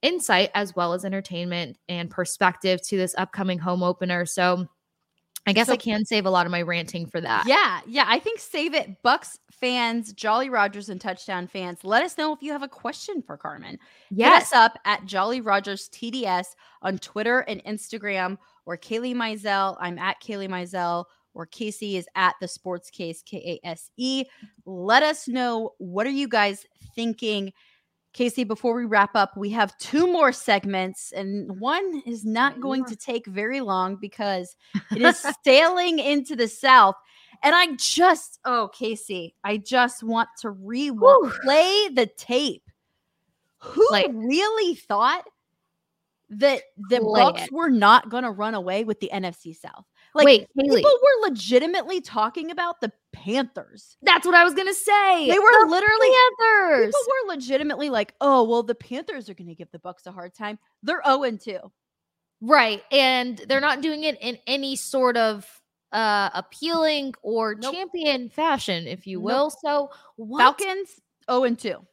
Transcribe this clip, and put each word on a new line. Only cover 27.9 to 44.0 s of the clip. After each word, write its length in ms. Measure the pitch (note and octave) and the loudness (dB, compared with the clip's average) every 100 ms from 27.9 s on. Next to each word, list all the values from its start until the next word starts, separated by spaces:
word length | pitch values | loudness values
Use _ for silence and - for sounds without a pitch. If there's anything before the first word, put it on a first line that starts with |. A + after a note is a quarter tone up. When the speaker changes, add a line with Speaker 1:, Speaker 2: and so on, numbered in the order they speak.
| _ _ | _ _
Speaker 2:
Casey, 300 | - B3 A#3 | -4 -2 -2
before 300 | A3+ A3 B3 | -6 -2 -2
we 120 | A#3 A#3+ | -2 0
wrap 300 | G#3 G3+ A3+ | 2 2 2
up, 220 | G3 - | 0 -2
we 140 | G3+ | -6
have 260 | A3+ G3+ _ | -2 -2 _
two 340 | - C#4+ F4+ | -4 0 0
more 200 | F4 C#4+ | 2 2
segments, 800 | B3 - G3+ G3+ G3 F#3 F#3+ - | 0 0 0 0 -4 -6 -8 -14
and 480 | - G3 G3+ F3 F#3+ | -10 -8 -8 -8 -8
one 420 | A#3 E4 G4 D#4 B3+ | -6 -4 -4 -8 -10
is 180 | A#3 G#3+ | -10 -6
not 300 | A3 C4+ C4+ | -2 -2 -2
Speaker 1:
Yeah. 60 | |
Speaker 2:
going 240 | C4 C4 B3 | -6 -6 -6
to 100 | A3 | -10
take 320 | - A#3 A3+ | -8 -8 -8
very 340 | F#3+ A3 C4+ | -6 -4 -4
long 340 | A#3 F#3 F#3 G3 | -4 -2 -2 -6
because 580 | G3+ - G#3 F#3 F3+ - _ G3+ - | -12 -8 -6 -4 -8 -16 _ -10 -6
it 120 | G#3+ | 2
is 200 | D4 - C#4 | 2 2 -4
Speaker 1:
<laughs> 120 | - - | -2 6
Speaker 2:
sailing 540 | C4 E4 F4+ F4 E4 | 6 6 2 0 -2
into 360 | C#4 D4 B3+ C#4 | 0 -2 -2 -4
the 120 | A3+ | -4
South. 480 | - C4 C4 G3 F#3+ _ _ _ _ | -2 6 8 8 4 _ _ _ _
And 100 | C#4+ | 2
I 220 | E4+ F4+ B3+ | 4 2 0
just, 640 | - - F4+ D#4+ - - | -4 2 4 4 -4 -12
oh, 280 | B3+ B3 G#3 | -4 -2 -2
Casey, 640 | - A3 G#3+ - F#3+ E3 _ | -6 -8 -8 -10 -10 -10 _
I 140 | G3+ G#3+ | -6 -6
just 440 | G3+ B3+ A#3+ - | -2 0 0 -2
want 280 | A3+ A3+ A#3 - | -4 -2 -4 -6
to 80 | A3+ | -14
re- 400 | G3 F#3+ A#3+ C#4+ | -12 -10 -6 -6
Speaker 1:
Whew. 420 | A3+ A#3+ A#4+ D4 - | 4 8 8 6 -2
Speaker 2:
play 460 | C4 D4 F4 G4+ G4+ | 2 4 4 2 0
the 180 | B3+ A3 | 0 -2
tape. 560 | - - B3 C#4+ - _ _ _ _ _ _ _ _ _ _ | -4 -4 -2 -2 -6 _ _ _ _ _ _ _ _ _ _
Who 260 | - - A4+ | -10 2 4
Speaker 1:
Play 160 | - | 4